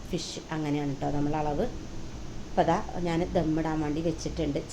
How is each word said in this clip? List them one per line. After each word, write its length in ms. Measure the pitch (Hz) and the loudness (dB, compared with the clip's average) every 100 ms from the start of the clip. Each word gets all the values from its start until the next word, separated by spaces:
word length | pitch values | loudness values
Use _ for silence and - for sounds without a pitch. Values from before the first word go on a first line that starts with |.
| - | -4
ഫിഷ്, 300 | 175 - - - 156 | -4 -4 -8 -6 -2
അങ്ങനെയാണ് 400 | 151 147 147 139 | 0 2 0 0
ട്ടോ 80 | 147 143 | 0 2
നമ്മൾ 180 | 143 156 | 2 2
അളവ്. 260 | 151 147 247 - - - - - - - - | 2 2 0 -2 -6 -6 -6 -8 -8 -8 -4
അപ്പോൾ 140 | - 156 | 2 4
അതാ 120 | 175 214 - 175 | 4 2 -2 0
ഞാൻ 120 | 165 180 185 | 2 2 2
ദമ്മിടാൻ 420 | 156 156 160 156 151 | 4 2 2 0 0
വേണ്ടി 180 | 151 165 | 0 0
വെച്ചിട്ടുണ്ട്. 500 | 160 156 - 151 143 - | 0 -4 0 0 0 -2